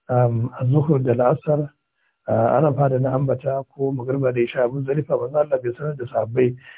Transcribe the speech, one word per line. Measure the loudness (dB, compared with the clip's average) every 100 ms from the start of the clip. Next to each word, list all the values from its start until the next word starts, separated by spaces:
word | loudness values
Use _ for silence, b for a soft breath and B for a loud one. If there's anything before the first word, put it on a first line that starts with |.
| _
um, | 2 2 2 -4 -2
az-zuhur | 0 2 2 2
da | 2 2
la'asar, | 2 2 0 -2 -2 -10 _ _ _ _ -4
uh, | 0 2 4
Arafa | 2 2 2
da | 2
na | 0 0
ambata, | 0 -2 -2 -6 -8 -4
ko | -4
magariba | -2 -4 -2 0
da | 0
isha, | -2 0 -2
Muzdalifa, | -2 -4 -4 -2 -2
manzo | -2 -2
Allah | 0 -2
bai | -4 -6
sanar | -8 -8
da | -6
sahabbai | -4 -2 0 0 0 B